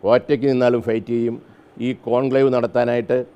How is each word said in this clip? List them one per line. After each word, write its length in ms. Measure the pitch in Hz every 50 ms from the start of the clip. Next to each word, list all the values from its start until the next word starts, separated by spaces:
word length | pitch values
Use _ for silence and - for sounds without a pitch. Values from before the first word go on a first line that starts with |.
| - 98
ഒറ്റയ്ക്ക് 360 | 117 127 - - 147 117 127 139
നിന്നാലും 300 | 131 127 123 120 123 120 110
ഫൈറ്റ് 260 | 117 113 113 98 - 117
ചെയ്യും. 200 | 117 117 117 113 - - - - - - - - - 117
ഈ 40 | 127 123 - -
കോൺക്ലേവ് 440 | 117 120 123 135 135 127 135 135 135 127
നടത്താനായിട്ട് 640 | 123 117 110 - 123 120 117 120 120 113 - 123 127 123 - _